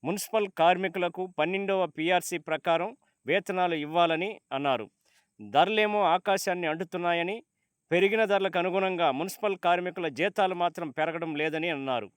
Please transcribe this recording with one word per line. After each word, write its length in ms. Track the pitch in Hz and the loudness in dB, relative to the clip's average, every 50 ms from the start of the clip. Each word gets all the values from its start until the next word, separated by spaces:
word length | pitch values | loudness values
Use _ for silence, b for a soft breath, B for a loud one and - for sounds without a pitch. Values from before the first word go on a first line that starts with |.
| - | -4
మున్సిపల్ 420 | 139 185 208 - - - 220 208 190 _ - | -4 -4 -4 -6 -2 -2 -2 -2 -2 _ 4
కార్మికులకు 640 | 160 170 180 180 190 190 170 190 180 175 170 - 185 185 180 - | 6 6 6 4 2 -4 -2 -2 -2 -2 -2 -4 -10 -8 -2 -2
పన్నెండవ 460 | 151 165 185 196 196 196 196 190 185 160 - - | 0 0 0 -2 -2 0 0 0 0 -2 -2 -4
పిఆర్సీ 400 | 156 170 185 180 170 - 180 165 143 - | 0 2 2 2 2 0 -8 -8 -4 -4
ప్రకారం 400 | 156 151 _ 180 165 165 175 214 247 _ _ _ _ _ _ 117 | -6 -4 _ 2 2 2 0 -4 -8 _ _ _ _ _ _ 0
వేతనాలు 460 | 156 196 190 - 185 185 180 175 170 156 147 | 0 0 0 -2 -2 0 0 0 0 -2 -4
ఇవ్వాలని 440 | 147 160 175 175 170 160 160 180 202 214 - _ _ 135 135 | -2 2 2 4 4 2 0 -2 -6 -8 -12 _ _ -6 -4
అన్నారు. 280 | 143 143 131 117 110 98 _ _ _ _ _ _ _ _ _ _ 107 104 101 | 0 0 0 0 -2 -8 _ _ _ _ _ _ _ _ _ _ -18 0 4
ధరలేమో 480 | 139 165 185 220 214 214 208 208 208 202 170 165 | 4 4 4 4 2 2 2 2 2 2 2 2
ఆకాశాన్ని 540 | 185 _ - 196 190 - 202 180 180 175 160 151 | 2 _ 0 0 0 0 -2 -4 -2 -2 -4 -4
అంటుతున్నాయని, 640 | 165 185 170 - 180 175 175 175 170 170 175 202 233 - _ _ _ _ _ _ _ _ _ | -4 -6 -8 -6 -4 -2 0 0 0 -2 -4 -4 -8 -10 _ _ _ _ _ _ _ _ _
పెరిగిన 320 | 160 175 185 202 208 220 220 196 | 2 2 2 2 4 2 2 2
ధరలకు 280 | 202 196 190 190 170 180 | 2 2 0 0 0 0
అనుగుణంగా 480 | 170 185 175 196 190 190 185 170 170 151 131 135 | 0 0 0 0 0 0 0 2 2 2 2 0
మున్సిపల్ 400 | 165 190 - - - 208 196 180 - | -2 -6 -6 -4 -2 -2 -2 0 2
కార్మికుల 440 | 175 175 175 180 180 165 - 175 160 135 113 | 2 2 2 0 -4 -6 -4 -6 -4 -2 0
జీతాలు 360 | 165 208 190 - 202 185 185 175 175 | -2 -2 2 0 0 0 2 0 -2
మాత్రం 240 | 175 165 - 170 151 123 - | -2 -2 -4 -8 -8 -2 -2
పెరగడం 340 | 156 160 160 165 165 160 156 147 | -2 -2 -2 -6 -6 -6 -4 -2
లేదని 300 | 151 160 151 160 160 175 160 143 | -2 -2 -2 -2 -2 -2 -4 -4
అన్నారు. 320 | 135 135 131 120 104 95 _ | -2 -2 -2 -2 -4 -6 _